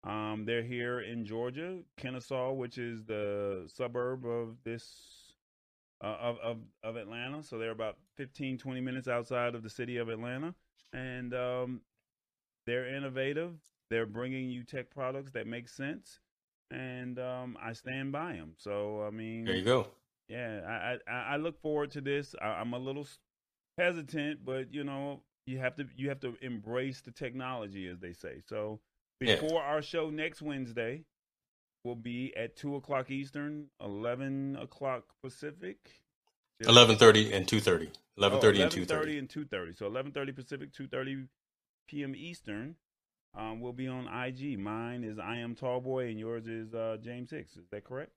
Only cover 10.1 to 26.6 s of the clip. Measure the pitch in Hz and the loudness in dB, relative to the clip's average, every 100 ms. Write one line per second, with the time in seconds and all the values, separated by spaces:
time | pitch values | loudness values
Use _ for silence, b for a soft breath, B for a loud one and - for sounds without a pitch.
10.1 | 113 120 127 160 175 _ _ _ 127 131 | -4 -4 -4 -6 -10 _ _ _ -10 -8
11.1 | 127 123 123 123 127 127 123 _ _ _ | -6 -4 -2 0 0 -2 -6 _ _ _
12.1 | _ _ _ _ _ - 120 127 135 139 | _ _ _ _ _ -2 -2 0 -4 -4
13.1 | 131 135 147 170 165 _ _ _ 113 113 | 0 0 0 -4 -8 _ _ _ 0 0
14.1 | 107 127 131 127 123 120 135 123 - 131 | -2 -4 -4 -4 -6 -8 -10 -10 -4 -4
15.1 | 135 139 131 110 120 120 - 139 - - | -4 -6 -6 -4 -6 -10 -6 -6 -6 -10
16.1 | - _ _ _ _ _ 131 127 127 127 | -20 _ _ _ _ _ -10 -8 -8 -8
17.1 | 123 127 127 127 117 113 113 - 131 135 | -6 -4 -4 -6 -8 -10 -10 -6 -4 -2
18.1 | 139 170 104 78 80 104 101 104 107 104 | -4 -4 -6 -10 -12 -4 -2 -2 -2 -4
19.1 | 110 113 113 113 95 98 127 - - _ | -4 -6 -4 0 2 4 4 4 -8 _
20.1 | _ - 117 120 107 87 113 101 123 - | _ -12 -8 -6 -6 -6 -4 -4 -6 -6
21.1 | 123 113 143 165 156 156 151 147 147 139 | -8 -2 -2 -2 -4 -2 0 -2 -4 -2
22.1 | 143 139 - 107 90 117 123 131 139 139 | -2 -2 -6 -4 -2 -4 -4 -4 -6 -8
23.1 | - _ _ _ _ _ - 180 170 143 | -16 _ _ _ _ _ 0 2 2 -4
24.1 | 160 147 151 127 131 131 143 143 139 143 | -2 -2 -4 -4 -4 -4 -6 -6 -6 -6
25.1 | 139 _ _ - 131 127 131 135 127 139 | -10 _ _ -8 -4 -4 -4 -10 -4 -4
26.1 | 139 127 117 131 117 | -2 -6 -6 -6 -6